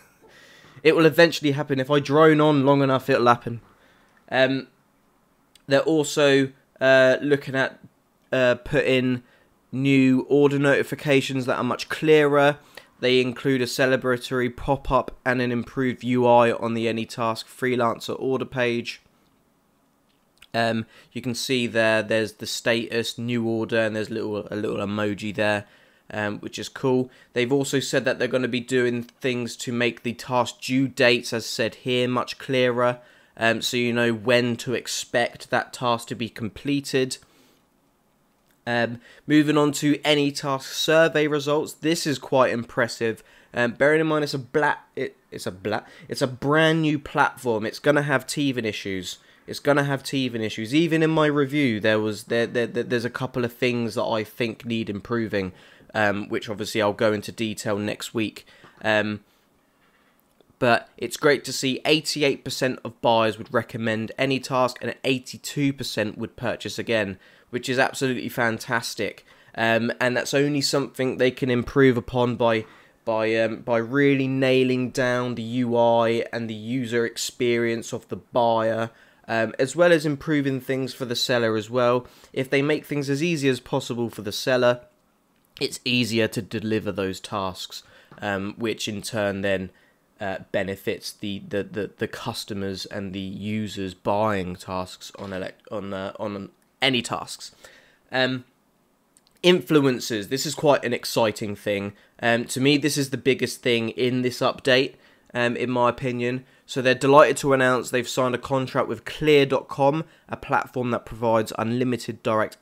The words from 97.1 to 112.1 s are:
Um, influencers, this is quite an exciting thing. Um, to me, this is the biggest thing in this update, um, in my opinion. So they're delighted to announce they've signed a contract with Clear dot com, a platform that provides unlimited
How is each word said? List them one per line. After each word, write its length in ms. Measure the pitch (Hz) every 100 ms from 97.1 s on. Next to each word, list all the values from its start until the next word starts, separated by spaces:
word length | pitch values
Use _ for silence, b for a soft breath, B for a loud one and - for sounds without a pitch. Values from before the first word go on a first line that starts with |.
| - - - - B B B B B _
Um, 320 | 127 127 127 - _ _ _ _ _ _ _ _ _
influencers, 840 | 175 180 - 156 139 120 - 110 98
this 180 | 135 156
is 80 | -
quite 280 | 151 131
an 80 | 117
exciting 640 | 120 - 131 113 - 107 101
thing. 380 | 104 101 101 b b _
Um, 260 | 117 117 120
to 140 | 127
me, 180 | 139 147
this 200 | 147 143
is 140 | 135
the 60 | 120
biggest 440 | 131 117 120 -
thing 280 | 127 117 113
in 340 | - 123 127
this 160 | 123 -
update, 560 | 127 - 135 127 139 - b b b 123
um, 200 | 120 120
in 140 | 123
my 200 | 127 120
opinion. 560 | 117 131 120 120 127 b b -
So 160 | 139
they're 140 | 127 123
delighted 420 | 139 143 127 139
to 160 | 143
announce 380 | 135 127 127 107
they've 180 | 127 117
signed 240 | - 127
a 60 | 123
contract 480 | - 135 127 135 -
with 180 | 110 -
Clear 400 | - 151 143 135
dot 220 | 131 -
com, 360 | - 139 156 160 b -
a 80 | 113
platform 540 | - 127 - 127 123
that 160 | 117 -
provides 480 | 113 117 113 107 -
unlimited 640 | 110 123 127 120 -